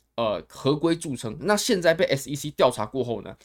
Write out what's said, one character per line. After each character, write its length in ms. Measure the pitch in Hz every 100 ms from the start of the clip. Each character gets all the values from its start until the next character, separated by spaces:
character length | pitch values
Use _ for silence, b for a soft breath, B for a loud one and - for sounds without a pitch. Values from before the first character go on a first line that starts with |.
| _
呃， 260 | - 113 92 -
合 280 | - 135 151
规 180 | 165
著 220 | 165 165 123
称， 200 | 113 127
那 160 | 175 208
现 240 | - 202
在 120 | 165
被 120 | 165
S 260 | 185 135 127
E 60 | 139
C 140 | 151
调 180 | - 147
查 160 | 117 107
过 160 | 131
后 180 | 120 110
呢， 140 | 95 95